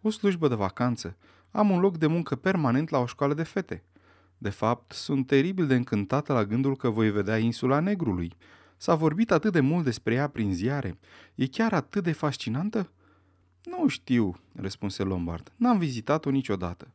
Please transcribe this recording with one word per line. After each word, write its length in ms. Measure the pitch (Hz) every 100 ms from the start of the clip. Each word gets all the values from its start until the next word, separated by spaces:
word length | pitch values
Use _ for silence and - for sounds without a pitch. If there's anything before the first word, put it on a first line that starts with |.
o 100 | 214
slujbă 380 | 214 202 180 156
de 60 |
vacanță. 600 | 117 98 - 123 117 - 85 _ _ _
Am 200 | - 208
un 100 | 185
loc 160 | 196 165
de 100 | 156
muncă 300 | 170 160 127
permanent 520 | 185 190 143 123 156
la 100 | 139
o 80 | 123
școală 280 | - 143
de 80 | 147
fete. 420 | 160 - 185 82 _ _ _ _ _ _
De 120 | 104
fapt, 420 | 98 107 120 _
sunt 340 | - - 143 131
teribil 400 | 139 151 190 156
de 80 |
încântată 580 | 127 123 107 101 135 147
la 120 | 131
gândul 320 | 101 113 135 135
că 140 | 127
voi 200 | 110 110
vedea 280 | 104 98 113
insula 420 | 113 113 127 139
Negrului. 560 | 175 202 156 90 85 - - - _ _
S-a 180 | -
vorbit 360 | 165 160 156 226
atât 220 | 170 214
de 80 | 175
mult 240 | 135 175
despre 300 | 143 113 -
ea 140 | 120 143
prin 260 | 131 107
ziare. 440 | 90 107 143 101 85 _ - -
E 120 | - 127
chiar 260 | - 226
atât 300 | 190 - -
de 100 | 170
fascinantă?” 800 | 156 151 127 - 120 202 113 - _ _ _ _ _ _ _
„Nu 260 | - 359 320
știu”, 480 | - - 123 104 87 _
răspunse 480 | - 95 - 101 -
Lombard. 500 | 95 95 85 85 - _
„N-am 220 | 240 220
vizitat-o 520 | 165 120 113 151 151
niciodată.” 600 | 135 123 98 90 90 -